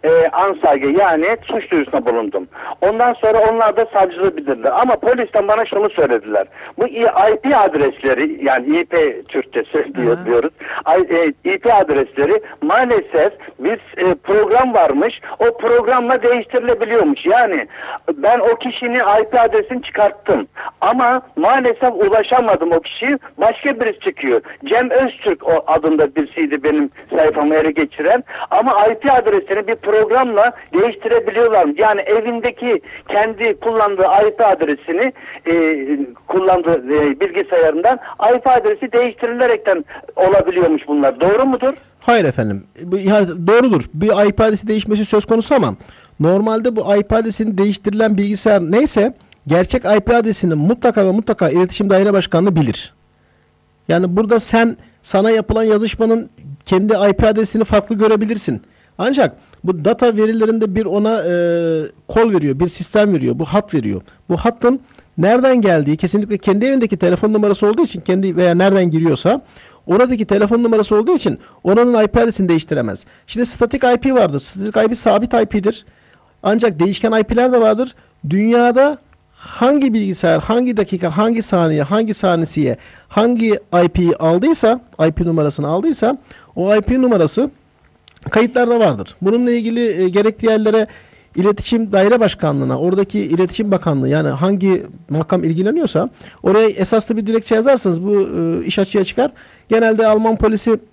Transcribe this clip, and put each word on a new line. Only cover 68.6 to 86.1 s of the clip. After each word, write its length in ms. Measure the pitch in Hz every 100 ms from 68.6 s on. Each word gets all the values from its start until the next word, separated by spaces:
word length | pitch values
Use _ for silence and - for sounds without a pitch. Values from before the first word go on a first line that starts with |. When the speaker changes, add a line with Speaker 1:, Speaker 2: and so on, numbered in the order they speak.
| 196 196 175
Speaker 3:
giriyorsa 500 | 160 165 139 175 269 - - - _ -
oradaki 380 | 190 247 247 214
telefon 380 | 202 208 233
numarası 320 | 233 220 208 208
olduğu 200 | 226 349
için 240 | 196 120 - _
oranın 400 | 175 214 247 233
I 40 | 214
P 140 | 233
adresini 280 | 233 202 185
değiştiremez. 560 | 165 - 151 113 95 - _ _
Şimdi 180 | 214 240
statik 380 | - 240 269
I 140 | 247 240
P 160 | 269
vardır. 260 | 254 180 139
Statik 380 | - 190 208 220 220
I 20 |
P 80 | 233
sabit 380 | 233 202 240
I 120 | 233 214
P'dir. 400 | 214 196 226 _ _ _ _ _ _
Ancak 360 | 190 220 233 156
değişken 320 | 180 185 226
I 120 | 220
P'ler 280 | 214 233 254
de 100 | 247
vardır. 340 | 220 214 254 - _ _ 147
Dünyada 680 | 185 220 240 240 240 277 294 _ _ _
hangi 600 | _ - - 247 294 269
bilgisayar, 460 | 220 196 170 170 156
hangi 380 | - 233 254 214
dakika, 400 | 196 185 175 151
hangi 240 | 220 226
saniye, 420 | 214 180 165 151
hangi 300 | 143 214 220
saniyesiye, 640 | 208 190 170 165 - 135 113 - - _
hangi 520 | - 233 240 226 202 _ 175 175
I 40 |
P'yi 220 | 185 170 -
aldıysa, 680 | 160 175 269 320 220 247 _ - 160
I 40 |
P 140 | 160 170
numarasını 420 | 165 151 143 147
aldıysa 500 | 170 320 294 220